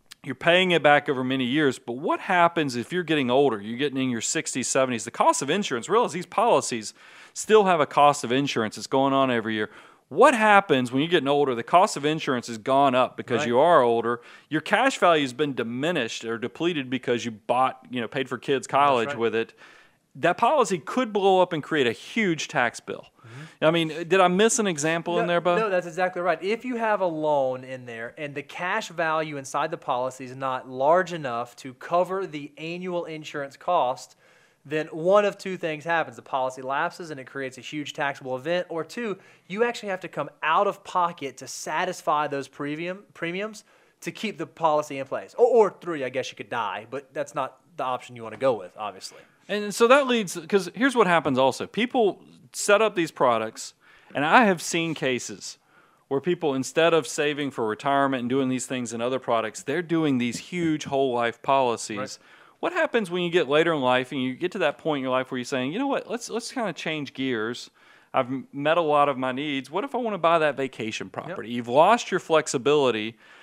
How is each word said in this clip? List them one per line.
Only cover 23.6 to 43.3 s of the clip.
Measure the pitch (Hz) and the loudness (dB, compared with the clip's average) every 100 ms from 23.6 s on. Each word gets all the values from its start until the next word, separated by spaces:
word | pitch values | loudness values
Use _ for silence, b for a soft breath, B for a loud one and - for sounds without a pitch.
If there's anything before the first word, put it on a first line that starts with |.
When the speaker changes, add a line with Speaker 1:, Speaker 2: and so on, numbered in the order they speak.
| 156 | 4
Speaker 1:
I | |
mean, | 170 160 151 170 | 4 0 -4 2
did | 190 | 6
I | 180 | 6
miss | 185 220 - | 6 4 2
an | 202 | -2
example | 156 160 165 170 175 | 0 0 -2 -2 -2
in | 175 | 2
Speaker 2:
No, | |
Speaker 1:
there, | 170 | 2
Bo? | 175 175 | 2 2
Speaker 2:
no, | 214 | 2
that's | 180 170 | 0 -2
exactly | 160 185 180 | -2 -2 -2
right. | 180 160 | -2 -2
If | 185 226 | -2 -4
you | 247 233 | -4 -4
have | 220 202 | 0 0
a | 185 | 0
loan | 156 151 143 131 127 | -2 0 2 0 -4
in | 131 131 123 | -8 -12 -12
there | 117 120 - | -10 -10 -10
and | 147 143 | -10 -10
the | |
cash | 139 - 180 214 214 | -12 -8 -4 -4 -6
value | 165 160 160 160 143 | -4 -2 0 -2 -8
inside | 131 143 160 | -6 -4 -4
the | 160 | -4
policy | - 123 127 131 127 | -4 -2 -2 -6 -14
is | 131 | -6
not | 135 131 131 | -4 -4 -6
large | 127 139 180 170 | 0 4 4 2
enough | 170 135 117 120 - | -4 -6 -6 -8 -12
to | 131 | -16
cover | 127 - 175 175 190 180 | -14 -2 0 0 -2 -6
the | 147 147 - | -10 -12 -12
annual | 160 175 180 175 160 | -10 -8 -6 -6 -6
insurance | 156 151 147 139 - | -10 -10 -10 -10 -8
cost, | - 175 127 131 - _ b b b b 135 | 0 2 2 -2 -10 _ b b b b -6
then | 151 151 | -4 -4
one | 165 170 208 202 | -2 4 4 4
of | 196 | -2
two | 190 180 | -8 -6
things | 165 151 | -6 -6
happens. | 160 165 135 113 | 0 0 0 -6
The | |
policy | - 135 131 135 | -4 -2 -2 -4
lapses | 127 139 175 - 170 | -6 -2 -4 -6 -14
and | 139 | -12
it | 127 | -12
creates | 139 131 123 | -10 -10 -10
a | |
huge | - 151 143 | -12 -10 -8
taxable | - 143 - 131 127 | -4 -4 -4 -8 -6
event, | 147 180 175 | -4 -4 -4
or | 165 | -8
two, | 160 240 226 185 b b b | -8 -8 -6 -8 b b b
you | 196 | -2
actually | 240 226 208 | -2 -4 -8
have | 185 | -8
to | 165 | -8
come | 165 143 - | -8 -8 -4
out | 151 175 202 | 0 2 2
of | - | -2
pocket | - 185 175 175 139 123 | -4 -2 -2 -4 -12 -12
to | 131 | -16
satisfy | - 180 160 185 170 170 151 147 | -12 -6 -4 -4 -4 -2 0 0
those | 139 131 | -4 -8
premium, | - 143 151 175 196 208 | -10 -8 -6 -8 -10 -14
premiums | - 170 | -10 -8